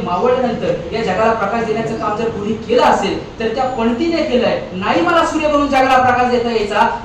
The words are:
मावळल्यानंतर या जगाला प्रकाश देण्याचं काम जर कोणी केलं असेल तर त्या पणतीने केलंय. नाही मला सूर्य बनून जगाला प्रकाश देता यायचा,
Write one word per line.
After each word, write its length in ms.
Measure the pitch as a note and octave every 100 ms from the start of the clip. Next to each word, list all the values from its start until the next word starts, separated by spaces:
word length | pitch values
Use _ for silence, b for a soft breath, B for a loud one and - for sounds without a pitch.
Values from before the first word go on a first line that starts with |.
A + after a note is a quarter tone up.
मावळल्यानंतर 880 | F3+ F3+ B3 B3 A#3+ - E3+ - -
या 100 | A3
जगाला 280 | G#3 A3 A3
प्रकाश 320 | - G3+ A#3
देण्याचं 300 | A3 A3+ A3+
काम 220 | A3+ G#3+ G#3+
जर 120 | A3+
कोणी 240 | G3+ G#3
केलं 300 | - - B3+
असेल 580 | D4 G3+ F#3+ D#3+ - -
तर 140 | A3
त्या 100 | C4
पणतीने 520 | C4 A#3 A#3 B3 E4+ D#4+
केलंय. 520 | B3+ A#3+ - - -
नाही 280 | F#3 A3 E4
मला 240 | E4+ E4
सूर्य 240 | D#4+ D#4 D4+
बनून 200 | C#4+ C#4
जगाला 300 | C4+ C4 B3+
प्रकाश 320 | B3+ B3 B3
देता 200 | A#3+ A#3
यायचा, 360 | A3 G#3 G#3 A3+ -